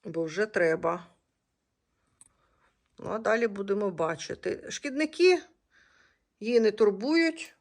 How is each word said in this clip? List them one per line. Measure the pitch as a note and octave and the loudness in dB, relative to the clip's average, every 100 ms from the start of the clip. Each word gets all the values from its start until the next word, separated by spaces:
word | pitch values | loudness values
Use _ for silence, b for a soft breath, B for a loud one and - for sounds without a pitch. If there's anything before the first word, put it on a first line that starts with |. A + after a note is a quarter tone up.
бо | G3+ E3 | -6 -4
вже | D#3+ D#3+ | -4 -4
треба. | A3 G#3+ E3+ E3 E3+ F3 F3 _ _ _ _ _ _ _ _ _ _ _ b b b b b b _ - | -2 2 2 2 -2 -4 -10 _ _ _ _ _ _ _ _ _ _ _ b b b b b b _ -14
Ну, | - | -8
а | G#3+ | -4
далі | G#3+ A3+ A#3 | 0 0 0
будемо | G3 G3 G3+ G3+ | -4 -4 -2 -2
бачити. | E3 D#3+ D#3 - - - - - | -2 -4 -4 -8 -8 -6 -6 -8
Шкідники | - C#4+ C4+ D#4 - F4+ F4 - _ _ b b b b b _ _ | -10 -8 -4 -4 4 4 4 -2 _ _ b b b b b _ _
її | G#3+ A#3+ | 2 4
не | A3 | 4
турбують. | G#3 G#3 F#3+ B3 E4 E4 D#4+ - _ | 4 2 2 0 2 2 -2 -16 _